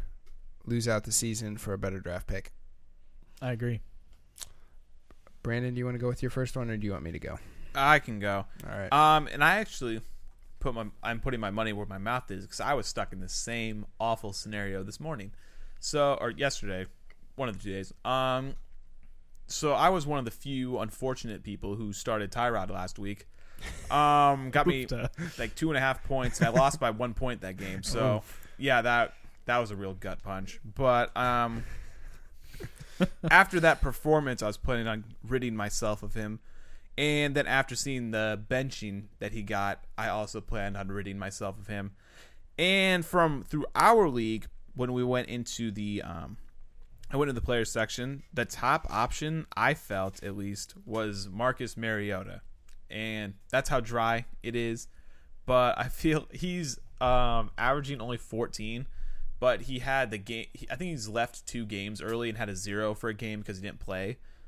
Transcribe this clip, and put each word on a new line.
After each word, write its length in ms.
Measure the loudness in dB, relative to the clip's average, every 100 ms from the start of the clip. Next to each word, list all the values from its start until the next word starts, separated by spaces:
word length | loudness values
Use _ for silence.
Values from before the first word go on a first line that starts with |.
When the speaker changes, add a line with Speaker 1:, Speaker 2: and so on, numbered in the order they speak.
| -2 -6 -12 -12 -12 -12 -2
Speaker 1:
lose 200 | 0 2
out 160 | 2
the 80 | 2
season 440 | 0 0 -2 -4 -4
for 160 | -4
a 60 | -2
better 220 | -2 -2
draft 260 | -4 -4 -2
pick. 260 | -4 -4 -12 -14 -16 -18 -20 -18 -18 -18 -6
Speaker 2:
I 120 | -4
agree. 280 | -2 -2 -2 -6 -14 -18 -20 -20 -16 -14 -14 -18 -20 -18 -20 -20 -20 -20 -8
Speaker 1:
Brandon, 300 | -4 -2 -2
do 60 | -2
you 80 | -2
wanna 100 | 0
go 100 | -2
with 140 | 0
your 80 | -2
first 240 | 0 -2 -2
one, 120 | -2
or 80 | -2
do 80 | -2
you 60 |
want 120 | -2
me 80 | -4
to 60 | -6
go? 200 | -8 -10 -12 -10 -6
Speaker 3:
I 240 | 4 8 8
can 200 | 6 -2
go. 260 | 0 0 -2 -8 -8
Speaker 1:
All 80 | -6
right. 140 | 2
Speaker 3:
Um, 340 | 6 8 8 4
and 100 | 4
I 140 | 6 6
actually 460 | 2 -4 -4 -2 -6 -8 -10 -12 -16 -4
put 140 | -2
my, 120 | -2 -6 -6
I'm 180 | -4 -2
putting 200 | 0 0
my 100 | 0
money 220 | 0 0
where 140 | -2 -4
my 120 | -4
mouth 320 | -2 -2 -2
is, 140 | -8 -8
'cause 140 | -4
I 140 | 0
was 120 | 2 0
stuck 260 | -4 -4
in 60 | -6
the 80 | -4
same 580 | -4 -4 -2 -2 -4 -8 -2
awful 340 | 0 0 -4
scenario 480 | -8 -6 -4 -2 -4
this 180 | -6 -8
morning, 320 | -6 -6 -8 -12 -12 -12 -10 -8
so, 340 | -2 4 4 4
or 100 | 0
yesterday, 540 | 0 0 0 -2 -4 -6 -10 -18 -16 -14 -4
one 120 | -4
of 80 | -2
the 60 |
two 80 | -6
days. 200 | -6 -6 -6
Um, 500 | 0 2 2 0 -2 -6 -8 -12 -14 -14 -14 -16 -16 -14 -8
so 260 | -2 2
I 160 | 6 6
was 180 | 6 2
one 120 | -2
of 60 | -2
the 40 |
few 480 | -6 -6 -4 -2 -2
unfortunate 640 | -4 -2 -4 -2 -6 -8
people 340 | -8 -6 -6 -4
who 160 | -4
started 360 | -4 -2 -2 -2
Tyrod 380 | 0 2 2 -2
last 280 | -4 -6 -6
week. 280 | -6 -8 -12 -16 -14 -10 -10 -8 0
Um, 600 | 4 6 8 8 6 2
got 160 | 4 4
me, 180 | 2
Speaker 2:
Oofta. 540 | -2 -2 -4 -4 -8 -6
Speaker 3:
like, 160 | -6
two 160 | -2 0
and 60 | 2
a 20 |
half 240 | 2 0
points, 340 | 0 0 0 4
and 80 | 4
I 20 |
lost 280 | 6 6 4
by 120 | 0
one 240 | 0 -2
point 260 | 0 -2 -2
that 160 | -6 -6
game. 260 | -6 -4
So 340 | -2 2 4 2
Speaker 2:
Oof. 320 | -2 -12 -14 -2
Speaker 3:
yeah, 240 | 4 6
that, 320 | 6 6 4 -2 -16 -8 2
that 100 | 2
was 120 | 2
a 60 | -4
real 180 | -6
gut 280 | -6 -6 -6
punch. 380 | -4 -6 -6 -8 -8
But, 420 | 2 6 6 4 2
um, 480 | 2 4 2 0 -4 -6 -8 -10 -10 -12 -14 -16 -14 -10
Speaker 2:
<laughs> 680 | -10 -12 -14 0 0 0 8
Speaker 3:
after 300 | 10 10 8
that 200 | 6 8
performance, 640 | 4 2 4 4 4 0
I 40 | -2
was 100 | 0
planning 300 | 0 2 0
on 180 | -2 -6 -12 -2
ridding 300 | 0 0 -2
myself 460 | -2 0 0 0
of 120 | -2
him. 260 | -2 -2 -6 -10 -12 -12 -12 -8 0
And 380 | 2 4 2
then 120 | 2 4
after 300 | 2 2 -2
seeing 340 | -2 -2 0
the 300 | 0 0 0 0
benching 540 | 0 0 -4 -6 -8 -10 -8
that 120 | -6
he 100 | -4
got, 420 | 0 2 2 -2 -8 -4
I 120 | -2
also 320 | -2 -2 -6
planned 360 | -4 -2 0 -2
on 120 | -4
ridding 300 | -4 -4 -4
myself 400 | -6 -4 -6 -6
of 100 | -6
him. 240 | -6 -6 -10 -20 -20 -20 -18 -10 2
And 460 | 4 6 6 4 4
from, 380 | 4 4 2
through 220 | -2 -4 0
our 340 | 6 8 10 8
league, 380 | 4 0 0 -4 -12 -10
when 180 | -2 0
we 120 | 2
went 240 | 4 2 0
into 420 | -4 -4 -4 -4
the, 320 | -2 -2 -4
um, 340 | -4 -8 -8 -10 -12 -14 -14 -14 -16 -14 -2
I 60 | 0
went 120 | 2
into 100 | 0
the 40 |
players 260 | 2 2 2
section, 520 | 0 -2 -2 -6 -6 -6
the 120 | -4
top 420 | -4 0 2 2 2
option, 560 | 0 0 0 -2 -4 -4 2
I 180 | 2
felt 480 | 2 -2 -2 -2 -4
at 140 | -8 -6
least, 380 | -6 -6 -10 -14
was 440 | -6 -2 -2 -4 -6
Marcus 480 | 0 0 0 -6 -2
Mariota. 680 | 0 0 0 -2 -6 -10 -14 -16 -16 -16 -10
And 440 | -6 -4 -4 -6 -8 0
that's 180 | 0 4
how 120 | 2
dry 460 | 2 2 4 2 -2 -6
it 140 | -4 -2
is. 320 | 0 -2 -8 -16 -16 -18 -16 -8 4
But 320 | 6 6 2
I 100 | -2
feel 380 | 0 2 2 0
he's, 460 | -4 -4 -2 -4 -6 -10 0
um, 500 | 6 8 8 6 2 2
averaging 440 | 2 2 0 -6
only 160 | -4 -6
fourteen, 720 | -4 -4 -2 -4 -6 -6 -6 -2 0 2 0 4
but 220 | 4 4
he 160 | 0 -2
had 320 | 0 2 2
the 80 | -2
game, 280 | -4 -6 -8
he, 140 | -10 -10
I 40 | -6
think 140 | -4
he's 160 | -4 -2
left 380 | 0 0 -4 -8
two 180 | -6
games 380 | -4 -4 -4 -6
early 260 | -4 -2 -2
and 80 | -2
had 100 | -4
a 80 | -4
zero 360 | -4 0 0
for 140 | 0 -4
a 60 |
game 280 | -4 -6 -6
'cause 140 | -6 -8
he 40 |
didn't 160 | -8 -8
play. 380 | -6 -4 -4 -6 -12 -16